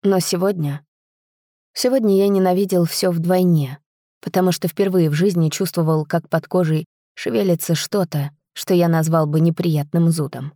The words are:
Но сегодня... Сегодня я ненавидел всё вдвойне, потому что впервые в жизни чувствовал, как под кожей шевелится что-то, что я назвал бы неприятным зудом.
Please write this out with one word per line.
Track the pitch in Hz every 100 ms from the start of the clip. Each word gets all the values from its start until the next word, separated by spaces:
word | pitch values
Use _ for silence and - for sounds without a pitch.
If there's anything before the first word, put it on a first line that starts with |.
Но | 196 190
сегодня... | - 180 190 190 147 143 _ _ _ _ _ _ _ _ _
Сегодня | - 247 269 214 190
я | 202
ненавидел | 196 185 180 196 185 170
всё | - 190
вдвойне, | 170 170 185 180 165 135 139 _ _ _ _
потому | - 185 185
что | 170 180
впервые | - 196 185 160
в |
жизни | 151 196 175 160
чувствовал, | - 190 - 160 156 151
как | 170 -
под | 165 -
кожей | 185 165 156 160 _ _
шевелится | - - 226 196 170 -
что-то, | 165 - 208 175 151 143 _ _
что | - -
я | 180 170
назвал | 165 160 160 151
бы | 156
неприятным | 170 165 170 151 143 170 165
зудом. | 165 143 - 143